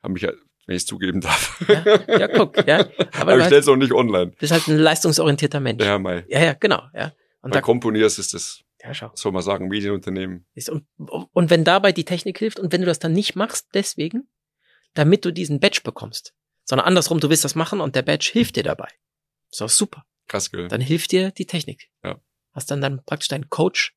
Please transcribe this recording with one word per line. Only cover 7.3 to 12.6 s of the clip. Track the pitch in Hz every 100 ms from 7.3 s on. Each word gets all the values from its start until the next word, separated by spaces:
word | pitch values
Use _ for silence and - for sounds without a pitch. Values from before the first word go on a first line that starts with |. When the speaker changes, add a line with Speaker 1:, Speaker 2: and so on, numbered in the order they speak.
| _
Speaker 2:
Und | 127
Speaker 1:
Bei | 135
Speaker 2:
da |
Speaker 1:
Componiers | 123 120 120 107 107 101
ist | 95
das, | 90 - - _ _
Speaker 2:
Ja, | 120
schau. | 143 113 -
Speaker 1:
soll | 107
man | 92
sagen, | 87 98 92
Medienunternehmen. | 104 101 101 - 95 92 90 _ -
Speaker 2:
Ist, | -
und, | 156 _ _
und | 151 175 - - 165
wenn | 170 160
dabei | 185 196
die | 170 156
Technik | 175 202 180
hilft | 220
und | 196